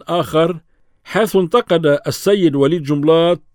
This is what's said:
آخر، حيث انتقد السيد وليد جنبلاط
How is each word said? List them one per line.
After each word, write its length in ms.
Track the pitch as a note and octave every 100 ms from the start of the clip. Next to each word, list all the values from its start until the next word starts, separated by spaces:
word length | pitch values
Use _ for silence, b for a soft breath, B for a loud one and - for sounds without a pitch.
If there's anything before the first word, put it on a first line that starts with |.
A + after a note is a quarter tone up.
| -
آخر، 500 | F3 D3 D#3 E3 E3+ _ _ _ _
حيث 320 | - F#3 A3 F#3+
انتقد 640 | F3 A#3+ - E3+ D#3 C#3+ -
السيد 480 | - F#3+ G#3 E3+ C#3
وليد 280 | C#3 E3+
جنبلاط 580 | C#3+ D3 D3+ E3 E3+ F3 -